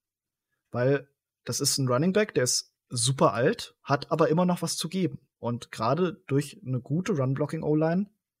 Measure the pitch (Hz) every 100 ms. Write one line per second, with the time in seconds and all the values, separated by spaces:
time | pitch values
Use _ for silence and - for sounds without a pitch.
0 | _ _ _ _ _ _ _ 117 127 143
1 | 139 _ _ _ - 123 139 - 131 123
2 | 175 202 214 - 127 - - _ _ 123
3 | 117 135 160 107 139 233 - _ - 139
4 | - 160 147 160 180 175 165 - 160 185
5 | 165 131 - _ 117 120 - - 110 147
6 | 180 - - 135 147 - 123 127 - 151
7 | 180 160 127 139 147 160 151 151 156 175
8 | 208 _ _ _